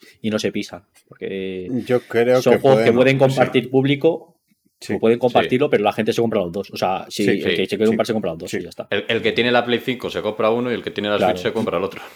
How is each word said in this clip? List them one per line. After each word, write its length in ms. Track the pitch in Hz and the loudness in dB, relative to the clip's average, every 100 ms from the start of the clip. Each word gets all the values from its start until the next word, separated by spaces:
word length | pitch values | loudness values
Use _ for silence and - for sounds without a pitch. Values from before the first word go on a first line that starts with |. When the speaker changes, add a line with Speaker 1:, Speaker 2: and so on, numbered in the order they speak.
| - _ | -12 _
Speaker 1:
y 80 | 113 | -4
no 80 | 107 | -2
se 120 | 104 | -2
pisan, 320 | 101 101 - _ _ _ | -4 -8 -12 _ _ _
porque 600 | - 101 95 95 92 90 127 107 | -12 -10 -8 -8 -8 -6 -6 0
Speaker 2:
Yo 160 | 123 | -2
creo 400 | - 113 120 127 | 0 0 4 4
Speaker 1:
son 120 | 127 113 | 4 4
Speaker 2:
que 40 | |
Speaker 1:
juegos 200 | 135 131 | 6 4
que 40 | 117 | 4
Speaker 2:
pueden, 40 | 117 | 4
Speaker 1:
pueden 200 | 127 135 | 4 4
Speaker 2:
sí. 40 | |
Speaker 1:
compartir 500 | 135 135 123 131 117 | 2 2 2 0 0
público, 640 | 131 135 143 160 170 - _ _ _ _ _ | 0 2 2 0 0 -6 _ _ _ _ _
Speaker 2:
Sí. 140 | - | -8
Speaker 1:
o 60 | 104 | -2
pueden 160 | 113 120 | 2 2
Speaker 3:
Sí. 40 | |
Speaker 1:
compartirlo, 500 | 123 127 - 127 147 | 2 2 2 2 2
pero 120 | 117 | 2
la 80 | 104 | 0
gente 220 | 98 113 | 0 -2
se 80 | 113 | 0
compra 180 | 117 110 | 0 0
los 100 | 87 | -2
dos. 180 | 90 98 | -4 -8
O 80 | - | -4
sea, 300 | 95 92 - | -2 -2 -6
si 140 | - | -2
Speaker 2:
Sí. 60 | 101 | 0
Speaker 1:
el 60 | 101 | 2
que 60 | - | 0
Speaker 3:
Sí. 60 | 87 | 0
Speaker 1:
se 120 | 95 | 0
quiere 160 | 101 110 | 0 2
Speaker 2:
Sí. 40 | |
Speaker 1:
comprarse, 240 | 110 113 | 2 0
compra 160 | 110 95 | -2 -4
los 80 | 82 | -6
dos 140 | 90 | -8
Speaker 2:
Sí. 60 | 104 | -8
Speaker 1:
y 40 | |
ya 80 | 87 | -8
está. 160 | - - | -12 -6
Speaker 3:
El, 140 | 101 - | -4 -2
el 160 | 117 | -2
que 80 | 110 | 0
tiene 200 | 110 120 | 0 2
la 140 | 120 117 | 2 2
Play 140 | 117 | -2
cinco 320 | 117 120 90 | -2 -6 -6
se 100 | 90 | -6
compra 300 | 104 107 113 | -6 -2 0
uno 180 | 117 123 | 0 -2
y 60 | 110 | -4
el 80 | |
que 80 | - | -6
tiene 180 | - 104 | -6 -2
la 80 | 104 | 2
Speaker 1:
Claro. 180 | 92 90 | 2 0
Speaker 3:
Switch 120 | 92 | -2
se 40 | |
compra 260 | 107 110 85 | -2 -2 -2
el 40 | |
otro. 160 | 95 - - | -4 -8 -18